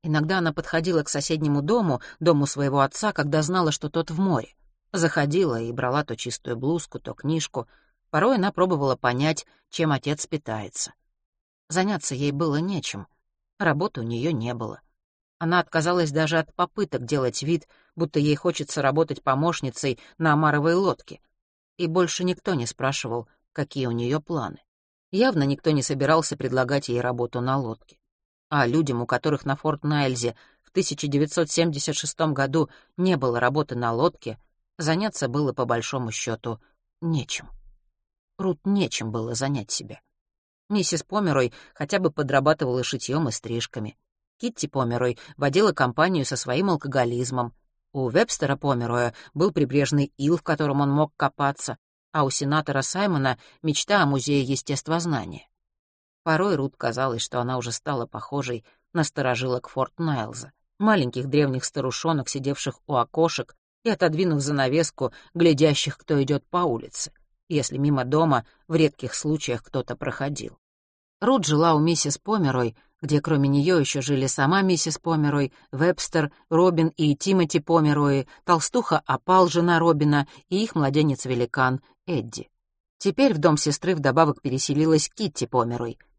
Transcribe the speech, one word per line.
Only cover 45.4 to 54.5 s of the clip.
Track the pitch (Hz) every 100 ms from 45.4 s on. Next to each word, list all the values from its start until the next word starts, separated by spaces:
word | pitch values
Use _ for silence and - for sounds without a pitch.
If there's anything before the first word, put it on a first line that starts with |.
| 143 147 214
компанию | 156 127 117 170 180
со | 131
своим | 127 - 127 196
алкоголизмом. | 156 143 135 120 120 127 127 120 _ _ _ _
У | 139 127
Вебстера | 143 226 - 143 139
Помероя | 143 123 120 120 120 - -
был | 143 190
прибрежный | 160 139 139 139 147 139 -
ил, | 139 170
в |
котором | - 151 151 139
он | 143
мог | 143 151 _
копаться, | 143 - 139 139 - 127 _ _ _
а | 156
у | 135
сенатора | - 139 156 151 135
Саймона — | - 180 202 156 135 120 - _
мечта | 160 147 - 202
о | 151
музее | 139 123 143
естествознания. | 131